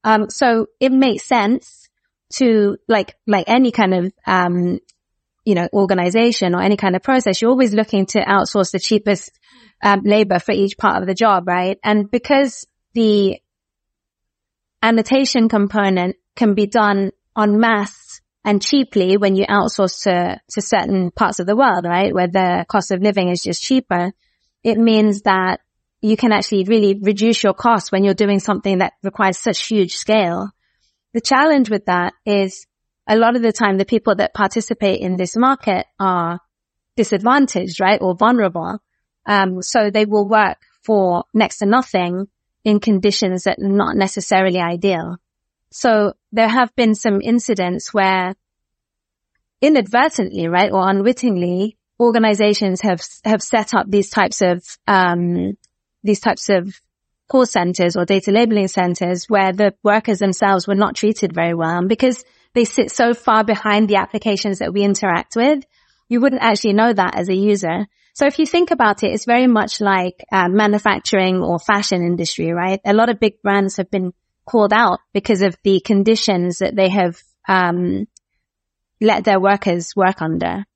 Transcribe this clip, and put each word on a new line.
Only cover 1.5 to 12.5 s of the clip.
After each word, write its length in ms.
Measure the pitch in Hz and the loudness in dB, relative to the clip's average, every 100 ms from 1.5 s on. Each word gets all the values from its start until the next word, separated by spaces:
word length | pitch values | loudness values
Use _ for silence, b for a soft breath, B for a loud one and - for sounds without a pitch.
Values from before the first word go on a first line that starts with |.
| 254 - _ _ _ _ _ _ - | -2 -6 _ _ _ _ _ _ 0
to, 420 | 254 220 202 - - | 2 4 2 -2 -2
like, 300 | 220 - _ - | -2 -2 _ -2
like 220 | 202 170 | -2 2
any 220 | 247 254 | 2 2
kind 220 | - 196 | 2 0
of, 200 | 185 185 _ - | 0 -2 _ -2
um, 540 | 185 180 175 175 185 _ _ _ _ _ _ | 0 0 0 -2 -4 _ _ _ _ _ _
you 120 | - 180 | 0 0
know, 120 | 175 | 0
organization 840 | 202 190 185 175 214 233 233 180 175 | 0 0 0 0 2 2 2 -2 0
or 60 | |
any 160 | 185 208 | 0 0
kind 180 | 196 185 | 0 -2
of 80 | |
process, 380 | - 262 214 185 | 0 0 0 0
you're 100 | 226 | 0
always 220 | 254 247 | 2 2
looking 320 | 214 214 202 190 | 0 0 -2 0
to 160 | 214 | -2
outsource 480 | - 196 - 208 185 | 0 0 0 -2 -2
the 80 | 185 | -4
cheapest, 580 | - 214 208 190 - _ b b b b | 0 0 0 -2 -4 _ b b b b
um, 200 | 208 202 | 0 2
labor 360 | 202 208 202 180 | 2 2 2 -2
for 120 | - | -2
each 260 | 202 196 - | 0 -2 0
part 240 | 220 190 | -2 0
of 60 | 185 | -4
the 60 | |
job, 340 | 185 226 190 180 | 0 2 2 0
right? 300 | 180 185 196 | -2 -2 -4
And 260 | 220 214 202 | 0 0 0
because 560 | 247 - 277 277 | -4 0 0 0